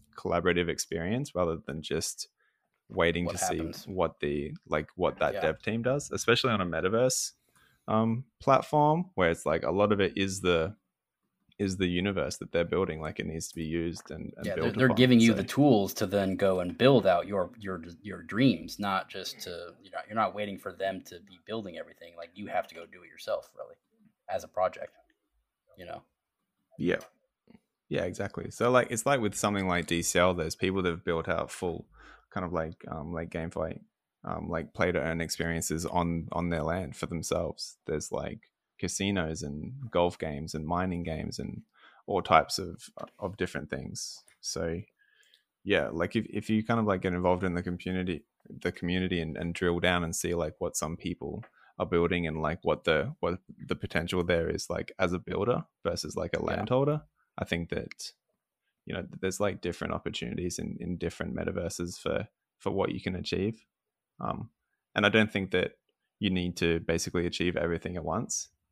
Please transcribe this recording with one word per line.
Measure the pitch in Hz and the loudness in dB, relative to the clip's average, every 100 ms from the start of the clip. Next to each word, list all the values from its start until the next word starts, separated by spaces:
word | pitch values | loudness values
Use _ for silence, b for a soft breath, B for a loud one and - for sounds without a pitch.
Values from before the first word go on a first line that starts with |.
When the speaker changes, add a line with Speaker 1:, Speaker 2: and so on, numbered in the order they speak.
| _ - | _ -8
Speaker 1:
collaborative | 95 87 87 87 85 | -2 2 4 2 2
experience | - - 85 87 120 143 87 | -2 -4 -4 -2 -2 -2 0
rather | 87 80 | 0 0
than | - 80 | -6 -8
just | 76 78 - - - _ _ _ _ _ - | -2 -2 -2 -8 -12 _ _ _ _ _ -6
waiting | 95 85 85 87 | 2 2 2 0
Speaker 2:
What | |
Speaker 1:
to | 90 | 0
see | 90 82 | 0 0
Speaker 2:
happens. | 82 - - | -4 -8 -6
Speaker 1:
what | 92 82 - | 0 0 0
the, | 76 71 73 - - | -2 -2 -4 -8 -2
like, | 78 80 - | -2 -2 0
what | 80 - | 0 2
that | 78 - | 0 2
Speaker 2:
Yeah. | |
Speaker 1:
dev | 78 80 | 0 0
team | - 113 | -2 0
does, | 120 143 - | 0 -2 -2
especially | - - 120 127 | -2 2 4 4
on | 107 | 2
a | 90 | 0
metaverse, | 80 92 113 127 - - - _ _ _ _ - | 0 2 4 4 2 -4 -8 _ _ _ _ 0
um, | 110 113 113 - _ | 2 2 0 -4 _
platform | - 131 - 151 147 160 180 - | 4 4 6 4 4 4 0 2
where | 87 | 4
it's, | 82 73 | 4 2
like, | 82 | 0
a | 64 | 2
lot | 92 104 | 4 4
of | 104 | 4
it | 95 - | 2 2
is | 98 95 | -2 0
the, | 92 82 80 107 _ _ _ _ _ _ _ - | 4 4 2 -4 _ _ _ _ _ _ _ -4
is | 101 95 | -2 0
the | 90 | 0
universe | 87 98 92 67 - | 2 0 0 -2 -4
that | - | -2
they're | 85 85 | 0 2
building. | 87 95 80 | 0 0 -2
Like, | 78 - | -6 -6
it | 90 | -6
needs | 80 - | -6 -8
to | 82 | -6
be | |
used | 78 82 85 80 - | -4 -2 -2 -6 -12
and, | 78 76 - | -12 -12 -8
and | 92 | -6
Speaker 2:
Yeah, | 87 | -2
they're, | |
Speaker 1:
built | 113 104 | 0 4
Speaker 2:
they're | 127 | 4
Speaker 1:
upon, | 110 | 6
Speaker 2:
giving | 127 120 | 8 10
you | 113 | 8
Speaker 1:
so. | 107 | 6
Speaker 2:
the | |
tools | - - 143 110 95 - | 2 4 6 6 4 0
to | 98 | 0
then | 101 95 92 | 2 2 2
go | 98 92 | 2 2
and | 90 90 | 0 4
build | 123 131 95 | 8 8 6
out | 87 87 | 4 2
your, | 101 87 - | -2 -4 -6
your, | 101 90 85 87 | -8 -8 -8 -14
your | 104 90 | -12 -12
dreams, | 82 101 135 85 80 - | -4 4 4 4 -4 -4
not | 101 95 - | 0 0 -2
just | 101 90 - | -8 -10 -10
to, | - 85 87 85 | -10 -10 -12 -16
you | 95 | -12
know, | 87 - | -12 -4
you're | 110 | 0
not | 101 | 0
waiting | 101 101 95 | 0 -6 -6
for | 98 | -10
them | 87 98 95 | -4 -2 -2
to | - 87 | -10 -18
be | 101 90 - | -20 -20 -8
building | 104 95 82 | -8 -8 -12
everything. | 80 76 85 85 | -14 -16 -20 -16
Like, | 85 | -16
you | 104 98 | -12 -4
have | 92 85 | -2 -2
to | |
go | 82 85 | -8 -16
do | 90 | -18
it | 85 | -20
yourself, | 85 - 90 - - | -12 -6 -6 -6 -16
really, | - - _ _ _ _ - | -16 -16 _ _ _ _ -6
as | 92 | -6
a | 85 | -4
project, | - 92 - - _ _ _ _ _ _ _ _ - | 0 0 0 -12 _ _ _ _ _ _ _ _ -18
you | 87 | -14
know? | 80 _ _ _ _ _ _ _ - | -14 _ _ _ _ _ _ _ -4
Speaker 1:
Yeah. | - - - _ _ _ _ - _ _ - | -2 -2 -4 _ _ _ _ -20 _ _ -4
Yeah, | - 90 | -2 -2
exactly. | 95 98 - - | -4 -6 -6 -8
So, | - 117 | 0 4
like, | 127 - | 6 4
it's | 113 135 | 0 2
like | 139 | 2
with | 104 - | 2 0
something | 107 101 92 | 0 2 2
like | 87 82 | 2 2
D | 85 | 0
C | 82 90 | 2 6
L, | 90 | 6
there's | 87 80 - | 4 -2 0
people | 95 95 | 0 2
that | 90 | 0
have | 85 87 | 0 0
built | 82 82 | -2 0
out | 82 78 | -2 -2
full | - 90 85 - b b b b | -4 -4 -6 -10 b b b b
kind | 101 90 | -6 -2
of, | |
like, | 85 80 - - | -2 -4 -6 -10
um, | 80 78 | -10 -6
like, | 82 82 | -6 -6
gameplay, | 85 82 82 80 - - _ _ _ | -6 -6 -4 -4 -6 -16 _ _ _
um, | - 82 82 | -8 -6 -4
like, | 82 80 | -4 -4
play | - 90 | 0 2
to | 85 | 2
earn | 76 82 | 0 -2
experiences | 82 - 82 82 - 80 85 | -2 -2 -2 -2 -2 -2 -2
on, | 87 85 85 80 | 0 0 0 -2
on | 85 87 | -4 -2
their | 82 | 0
land | 78 87 78 - | 0 -2 -4 -8
for | - | -6
themselves. | 85 - 82 85 - - - - | -6 -2 -2 -2 -6 -12 -12 -6
There's, | 76 - | -4 -4
like, | - 73 - _ _ _ - | -6 -6 -10 _ _ _ -8
casinos | 90 - 95 98 80 78 | -6 -2 0 0 -2 -4
and | 73 73 - 135 123 | -6 -8 -8 -10 -2
golf | 87 87 - | 2 2 0
games | 82 71 82 78 | -6 -6 -6 -6
and | 78 | -2
mining | 87 92 87 | 0 0 -2
games | 80 78 80 - | -4 -4 -6 -6
and | - - - b b b - | -8 -10 -14 b b b -2
all | 101 | -2
types | - - - - | 6 6 6 -2
of, | 90 - - - - - | -6 -10 -14 -14 -14 -8
of | 95 101 | -8 -4
different | 90 71 76 | -4 -4 -6
things. | 71 - - - - _ _ | -8 -8 -8 -10 -12 _ _
So, | - - 85 85 - _ _ _ _ _ _ _ | -8 -4 -2 -4 -6 _ _ _ _ _ _ _
yeah, | - 92 62 | 2 2 2
like, | 76 90 113 | 0 0 0
if, | 107 | -2
if | 104 - | -4 2
you | 110 | 2
kind | 110 117 | 4 2
of, | 107 | 2
like, | 95 | 2
get | 95 | 2
involved | 87 90 90 | 2 4 4
in | 92 | 2
the | 87 | -2
community, | 90 87 92 92 92 80 _ _ - | -4 -4 -2 -2 -2 -4 _ _ -20
the | - 90 | -6 -4
community | - 87 90 92 90 | -2 -2 0 0 0
and, | 80 76 | -2 -4
and | 85 | -4
drill | 85 90 87 | 0 2 2
down | 87 90 | 2 2
and | 85 - | 0 -2
see, | 87 | -2
like, | 85 78 - | 0 -2 -2
what | 85 - | -4 -2
some | 80 85 | -4 -4
people | 85 87 - - - b b b | -6 -6 -6 -10 -12 b b b
are | 90 | 0
building | 87 85 90 82 | 4 4 2 0
and, | 80 | 0
like, | 76 - | -2 -2
what | 82 78 - | 0 0 2
the, | 78 127 156 | 2 0 -2
what | 85 90 - - - | -4 -4 -8 -14 -8
the | 73 | -6
potential | - 82 85 92 | -4 -4 0 0
there | 87 85 82 | 2 2 2
is, | 80 - | -2 -4
like, | - - - | -6 -4 -2
as | 92 | 0
a | 90 | 0
builder | - 90 104 123 - _ | -2 -2 0 0 -4 _
versus, | 87 90 78 - | -4 -4 -6 -4
like, | 85 | -2
a | 80 | -2
Speaker 3:
Yeah. | 80 85 | -2 -2
Speaker 1:
landholder, | 107 127 139 151 - _ _ - | 0 2 2 0 -6 _ _ -8
I | 98 | -4
think | 87 85 | -4 -2
that, | 76 - - - - _ _ _ _ _ _ - | -6 -6 -12 -14 -16 _ _ _ _ _ _ -8
you | |
know, | 90 - - | -6 -6 -4
there's, | 95 95 | -4 0
like, | 101 90 | -2 0
different | 90 - 82 | -4 -4 -4
opportunities | 80 - 82 - - 87 85 | -4 -4 -6 -6 -4 -4 -4
in, | 82 - | -6 -6
in | 85 87 | -6 -4
different | 85 - 85 82 | -4 -4 -4 -4
metaverses | 85 90 85 - 87 - | -4 -4 -6 -6 -8 -6
for, | - - - _ _ _ | -4 -4 -4 _ _ _
for | 101 | -4
what | 98 - | 0 0
you | - | -2
can | 95 92 | -4 -4
achieve. | 87 90 101 120 _ _ _ _ _ - | -2 0 0 -4 _ _ _ _ _ -8
Um, | - - 113 _ _ _ _ 107 | -6 -6 -8 _ _ _ _ 2
and | 104 | 6
I | |
don't | 110 107 | 6 4
think | 101 95 | 0 0
that | 92 - - _ _ _ - | 0 0 -4 _ _ _ -4
you | 104 | 0
need | 92 90 87 | 0 0 0
to | 85 82 | 0 0
basically | - 85 - 90 87 | 0 -2 0 -2 -2
achieve | - 87 87 | 0 0 0
everything | 85 82 90 90 | 0 -2 -4 -6
at | |
once, | 78 92 - - - _ _ | -2 -2 -2 -6 -8 _ _